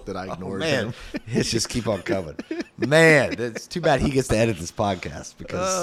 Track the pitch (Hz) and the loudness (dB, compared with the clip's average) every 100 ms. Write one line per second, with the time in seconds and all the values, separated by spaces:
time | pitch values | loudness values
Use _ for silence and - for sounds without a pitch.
0 | - 92 95 165 95 98 160 135 110 - | -8 -8 -8 -8 -8 -4 -2 0 -2 -8
1 | - 294 - 123 - 113 - 127 113 98 | -10 -10 -4 -2 0 -2 -2 -4 -2 -2
2 | - 98 80 73 - 330 - - 117 156 | -2 -4 -4 -10 -10 -10 -10 -6 2 8
3 | 160 151 101 80 120 110 - 180 160 131 | 8 8 4 -2 -6 -8 -8 -2 2 2
4 | 147 135 127 110 117 95 87 - 104 92 | 2 0 2 2 2 0 -6 -2 -2 -2
5 | 85 71 - - - - 185 185 | -6 -12 -14 -16 -8 -4 -2 -2